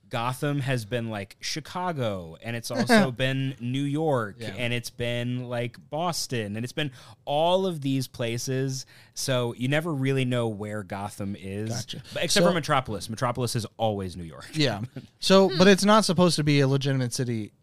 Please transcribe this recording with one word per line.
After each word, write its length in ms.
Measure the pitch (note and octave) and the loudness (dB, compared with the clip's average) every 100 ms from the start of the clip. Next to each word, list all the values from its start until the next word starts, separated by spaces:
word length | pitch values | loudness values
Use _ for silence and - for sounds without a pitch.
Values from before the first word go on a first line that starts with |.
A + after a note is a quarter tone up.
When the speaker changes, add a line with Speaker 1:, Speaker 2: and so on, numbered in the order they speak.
| _ | _
Speaker 1:
Gotham 500 | A#2+ A#2+ B2+ D3 C#3+ | -4 -4 -2 -2 -2
has 240 | C3 B2+ | -2 -2
been, 260 | G#2 B2 A2+ | -2 -4 -4
like, 280 | G#2+ G2 - | -6 -10 -10
Chicago, 960 | - D#3 C3+ F#3 F3+ D#3 A#2 G2 E2 D#2+ | -8 -8 -8 -6 -4 -2 -2 -4 -8 -12
and 120 | A2+ | -8
it's 160 | A#2 - | -8 -6
also 420 | B2+ A3+ A3+ F#3 | -4 4 6 6
Speaker 2:
<laughs> 120 | A#2 C3 | 0 -2
Speaker 1:
been 300 | C3+ C3+ C3 | 0 -2 -4
New 220 | A#2+ C3 | -4 -2
York, 520 | C#3+ C#3+ D#3+ C3 G#2 A#2 | -2 0 0 0 -2 -6
Speaker 2:
Yeah. 100 | G#2+ G2 | -10 -4
Speaker 1:
and 160 | A#2+ | -4
it's 160 | A#2+ - | -4 -6
been, 580 | - A#2+ A#2+ A#2+ B2 B2 | -6 -4 -2 -4 -4 -6
like, 300 | A#2+ A#2+ - E3 | -6 -6 -8 -10
Boston, 680 | D3 F3 D#3 - B2 G#2 G#2+ | -4 -4 -4 -4 -4 -4 -6
and 80 | B2 | -6
it's 80 | |
been 180 | - D3+ - - - | -6 -6 -8 -20 -18
all 420 | - C#3+ E3 F#3 F#3+ | -4 0 2 2 0
of 140 | E3 | -2
these 300 | C#3 C3+ B2+ | -2 -2 -2
places. 760 | - A#2+ A#2 C3+ C3 C3+ C3 - - - | -4 -4 -4 -2 -2 -2 -4 -10 -20 -20
So 400 | - - B2+ A#2+ | -8 -2 0 -2
you 160 | G#2+ B2+ | -2 0
never 240 | D3 E3+ | 0 0
really 320 | C#3+ C3 C3+ B2+ | -2 0 2 2
know 240 | B2 A#2 | 0 0
where 340 | G2+ G#2 G#2+ | -4 -6 -8
Gotham 540 | F#2 G2 G2+ - G2+ G2+ | -8 -8 -8 -6 -8 -6
is, 300 | F#2+ G2 A2 | -8 -6 -6
Speaker 2:
Gotcha. 340 | A2+ - - - | -6 -8 -12 -10
Speaker 1:
but 100 | C#3 | -4
except 200 | E3+ G3+ | 2 4
Speaker 2:
So 60 | F3 | 6
Speaker 1:
for 40 | |
Metropolis. 560 | F3+ D3 C#3+ B2+ G2+ - | 4 2 0 0 -8 -8
Metropolis 460 | A2 B2 A#2+ A#2+ A#2+ | -4 -2 -2 -2 -2
is 100 | G#2 - | -4 -2
always 400 | A2+ G2+ F#2+ F2+ | -2 0 -6 -8
New 80 | E2 | -12
York. 240 | C2+ - | -14 -10
Speaker 2:
Yeah. 280 | D3+ C#3 G2+ - - | 0 0 0 -8 -12
Speaker 1:
<laughs> 180 | - _ | -18 _
Speaker 2:
So, 280 | - F#3+ F#3+ | 6 8 8
Speaker 3:
Hmm. 80 | F#3 | 6
Speaker 2:
but 100 | F#3 | 8
it's 160 | F#3+ G3+ | 8 8
not 180 | A3 | 6
supposed 320 | G3 E3+ F3+ D#3 | 6 4 4 4
to 80 | |
be 160 | D3+ C#3+ | 4 4
a 80 | C3+ | 4
legitimate 460 | C#3 C#3 C3+ B2 | 2 2 0 0
city 400 | - B2 A#2 G#2 _ | -2 -2 -2 -6 _